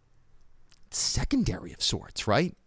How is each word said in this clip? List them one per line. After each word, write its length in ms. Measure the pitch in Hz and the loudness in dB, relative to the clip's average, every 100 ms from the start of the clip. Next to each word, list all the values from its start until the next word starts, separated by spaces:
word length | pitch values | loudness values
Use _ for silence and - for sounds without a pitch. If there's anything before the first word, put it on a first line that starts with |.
| _ - - - - - - - - | _ -20 -20 -20 -20 -20 -20 -20 -10
secondary 800 | - - - - 277 220 - - | -2 0 0 2 2 2 0 -6
of 80 | - | -4
sorts, 460 | - 92 - - - | -2 -2 -4 -6 2
right? 280 | 104 175 - | 4 2 -4